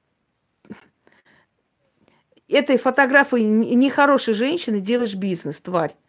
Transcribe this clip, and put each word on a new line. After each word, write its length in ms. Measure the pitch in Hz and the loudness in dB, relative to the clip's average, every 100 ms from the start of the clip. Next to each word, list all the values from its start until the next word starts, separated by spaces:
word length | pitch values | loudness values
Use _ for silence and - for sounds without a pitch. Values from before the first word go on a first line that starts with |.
| _ _ _ _ _ _ - - _ _ _ _ _ _ _ _ _ _ _ _ _ _ _ _ - | _ _ _ _ _ _ -20 -20 _ _ _ _ _ _ _ _ _ _ _ _ _ _ _ _ -2
этой 280 | 277 285 254 | 0 2 2
фотографией 680 | 262 262 269 277 277 247 | 2 0 2 2 2 0
н-, 300 | 214 214 233 240 | 2 2 2 2
нехорошей 580 | 269 - 285 269 - | 2 2 2 2 0
женщины 460 | 208 262 339 - 208 | -2 -2 -4 -4 -4
делаешь 340 | 190 240 233 | -2 -2 -2
бизнес, 460 | 196 196 170 - 147 | -6 -6 -6 -8 -12
тварь? 340 | - 180 156 - | -6 -4 -4 -8